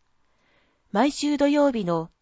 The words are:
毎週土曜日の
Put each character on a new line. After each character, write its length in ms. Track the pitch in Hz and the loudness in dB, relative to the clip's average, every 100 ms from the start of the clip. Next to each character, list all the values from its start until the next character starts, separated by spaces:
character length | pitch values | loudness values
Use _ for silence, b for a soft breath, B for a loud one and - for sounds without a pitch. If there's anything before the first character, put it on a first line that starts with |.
| _ _ _ _ _ _ _ _ - | _ _ _ _ _ _ _ _ -6
毎 200 | 202 277 | 0 0
週 260 | - 294 285 | 0 -2 0
土 100 | 285 | 2
曜 240 | 294 285 | 2 2
日 140 | 240 175 | 0 -2
の 240 | 165 165 _ | -4 -6 _